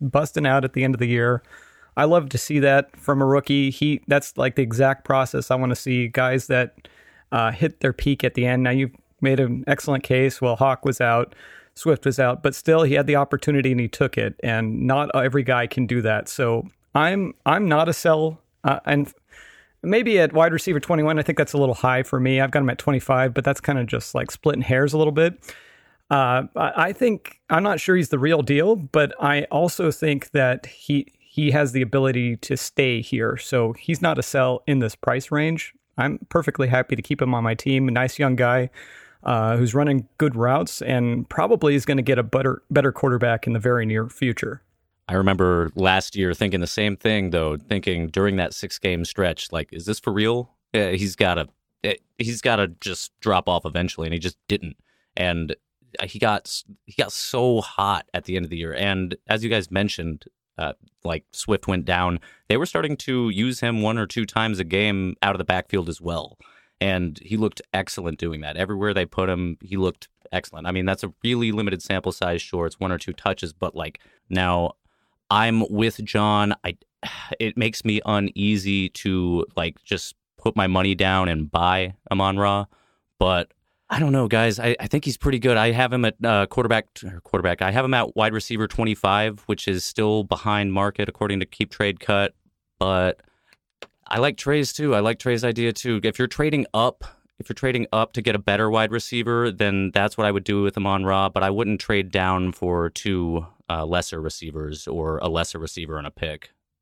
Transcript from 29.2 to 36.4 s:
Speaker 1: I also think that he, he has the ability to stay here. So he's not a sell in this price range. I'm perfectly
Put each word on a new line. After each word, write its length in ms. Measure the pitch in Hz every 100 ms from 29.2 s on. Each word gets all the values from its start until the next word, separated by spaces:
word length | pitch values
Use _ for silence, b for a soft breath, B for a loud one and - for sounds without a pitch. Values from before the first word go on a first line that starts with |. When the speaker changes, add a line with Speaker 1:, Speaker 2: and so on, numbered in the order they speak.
Speaker 1:
I 200 | 143 143 147
also 460 | 143 170 - 170
think 400 | - 156 143 -
that 340 | 147 127 127 -
he, 480 | - - 143 - _
he 320 | _ - 147
has 200 | 147 143
the 100 | 131
ability 540 | 120 139 135 123 120 117
to 200 | - 135
stay 420 | - - 131 117
here. 380 | 113 123 113 123
So 340 | - 131 113
he's 280 | 120 - 160
not 180 | 170 147
a 40 |
sell 380 | - 139 127 127 -
in 120 | 139
this 140 | 120
price 380 | - - 123 -
range. 420 | 147 156 165 - - _ -
I'm 220 | 127 220 -
perfectly 400 | 175